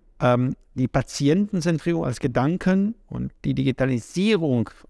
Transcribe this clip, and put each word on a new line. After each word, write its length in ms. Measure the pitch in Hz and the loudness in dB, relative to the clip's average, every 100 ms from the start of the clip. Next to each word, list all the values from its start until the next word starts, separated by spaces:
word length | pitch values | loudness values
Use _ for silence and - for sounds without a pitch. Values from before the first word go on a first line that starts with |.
| _ - | _ -2
ähm, 340 | 123 123 127 - _ | 2 2 0 -4 _
die 120 | - 127 | -4 0
Patientenzentrierung 1160 | 139 - - 143 180 202 185 165 160 175 170 | 0 -2 0 2 2 2 -2 0 0 0 -2
als 160 | 143 117 | -2 -2
Gedanken 720 | 135 120 139 180 185 190 202 233 - | -2 0 0 0 0 2 0 -4 -10
und 240 | 127 131 - | -8 -8 -6
die 100 | 147 | -4
Digitalisierung, 1160 | 131 135 - 135 123 - 175 208 202 160 120 107 - | -2 0 0 0 -2 -4 -2 0 2 2 0 -2 -8